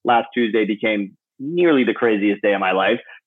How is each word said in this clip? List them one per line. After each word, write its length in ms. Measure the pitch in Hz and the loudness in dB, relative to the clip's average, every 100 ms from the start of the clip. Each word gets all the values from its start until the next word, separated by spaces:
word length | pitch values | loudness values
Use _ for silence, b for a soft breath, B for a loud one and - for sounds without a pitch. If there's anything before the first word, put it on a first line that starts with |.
last 240 | 123 120 113 | 0 0 0
Tuesday 320 | - 117 113 104 | -2 -2 0 -2
became 500 | 104 110 107 98 - _ - | -2 -2 -4 -6 -12 _ -14
nearly 440 | 135 175 175 143 117 | -8 0 2 4 2
the 80 | |
craziest 480 | 113 117 107 101 101 | 0 0 2 0 0
day 120 | 107 | 0
of 60 | 98 | 0
my 120 | 95 | 0
life 260 | 92 98 120 B B | 0 0 -2 B B